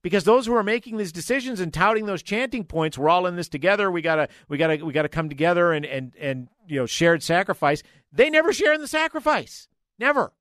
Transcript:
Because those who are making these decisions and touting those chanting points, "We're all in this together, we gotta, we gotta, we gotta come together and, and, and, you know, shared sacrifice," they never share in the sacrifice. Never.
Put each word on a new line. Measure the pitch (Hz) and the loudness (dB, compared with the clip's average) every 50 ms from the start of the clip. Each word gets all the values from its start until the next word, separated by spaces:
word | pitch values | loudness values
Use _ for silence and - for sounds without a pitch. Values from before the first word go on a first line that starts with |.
Because | - 180 170 202 147 | -2 0 0 2 4
those | 190 226 262 247 | 6 4 4 4
who | 220 240 | 2 0
are | 233 | 0
making | 202 202 220 240 - 240 220 214 | 2 0 -2 -2 -4 -8 -6 -6
these | 208 175 | -6 -6
decisions | 156 175 160 - 247 277 240 262 247 185 | -8 -10 -4 -2 -2 -2 -2 -4 -6 -4
and | 185 160 | -6 -4
touting | 131 156 185 208 220 220 214 | -2 0 2 2 2 0 -2
those | 202 196 160 | -4 -6 -8
chanting | - - 202 220 262 247 247 240 185 | -6 -6 -4 -4 -4 -4 -6 -8 -8
points, | - - 165 160 156 - 131 | -6 -4 -2 -2 -2 -4 0
"We're | 143 156 | 2 2
all | 170 180 180 | 2 2 2
in | 180 175 | -2 -4
this | 175 160 - | -6 -8 -8
together, | - 143 135 180 202 202 202 190 | -8 -2 0 0 2 2 0 -2
we | 175 170 | -2 -2
gotta, | 156 165 160 156 147 - - - _ _ | -2 0 0 0 0 -2 -6 -20 _ _
we | 147 139 | -2 0
gotta, | 160 160 156 147 156 | 0 0 0 -2 -4
we | 160 | -4
gotta | 135 151 151 147 | -2 -2 -2 -2
come | - 165 160 156 | -2 -4 -6 -6
together | 147 135 156 170 175 175 175 175 | -2 0 0 2 4 4 4 2
and, | 160 151 147 | 2 0 -4
and, | 131 135 135 131 123 _ - | -6 -8 -8 -10 -10 _ -8
and, | 156 139 135 127 127 - _ _ _ 175 | -6 -6 -6 -6 -10 -14 _ _ _ -6
you | 151 135 | -4 -4
know, | 127 | -2
shared | 117 - - 170 170 170 156 | -2 0 2 4 4 4 2
sacrifice," | - - 165 175 196 - 180 - 160 143 147 - - _ _ _ _ _ | 0 0 0 0 0 -2 -2 0 2 0 0 0 -6 _ _ _ _ _
they | - 147 254 311 | 2 2 2 4
never | 302 311 320 370 | 4 2 2 2
share | 392 - 392 302 302 | 0 2 2 2 2
in | 311 | 0
the | 302 - | -2 -4
sacrifice. | - 311 320 320 - 311 240 302 294 208 120 - - - - _ _ _ _ _ _ _ | -2 0 -2 0 -2 -2 0 0 0 0 -2 -6 -16 -20 -20 _ _ _ _ _ _ _
Never. | 226 277 294 277 180 - _ _ | 0 2 2 2 0 -2 _ _